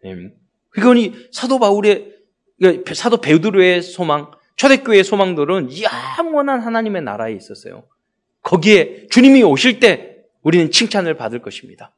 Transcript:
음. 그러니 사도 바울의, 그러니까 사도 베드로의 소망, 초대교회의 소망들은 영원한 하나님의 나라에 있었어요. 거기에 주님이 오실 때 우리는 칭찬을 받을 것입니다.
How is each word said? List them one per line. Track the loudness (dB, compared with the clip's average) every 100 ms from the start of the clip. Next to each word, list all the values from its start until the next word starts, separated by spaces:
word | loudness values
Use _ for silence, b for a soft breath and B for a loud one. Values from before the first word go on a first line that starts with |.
| -16
음. | -18 -18 _ _ _ _
그러니 | -2 2 2 0 B B
사도 | -12 -4 0
바울의, | 0 0 0 0 -4 _ _ _ _ _
그러니까 | 0 0 -6 -6
사도 | -2 -2
베드로의 | 2 0 2 2 2 2
소망, | -4 -10 -4 -4 -6 b b -2
초대교회의 | 2 2 4 2
소망들은 | 4 0 -2 -2 -2 -2 -4 -6 -6 -6 -12 -8
영원한 | -4 -2 -2 -4
하나님의 | -4 -6 -4 -6
나라에 | -8 -8 -8
있었어요. | -10 -14 -20 -20 -20 _ _ _ _ _ _
거기에 | -2 0 4 4 2 -8 -2
주님이 | 4 6 6
오실 | 6 4 0 2
때 | 2 0 -8 -20 _ _
우리는 | -2 0 0
칭찬을 | -2 -2 -4 -4 -6
받을 | -8 -10
것입니다. | -14 -20 -20 -20 -20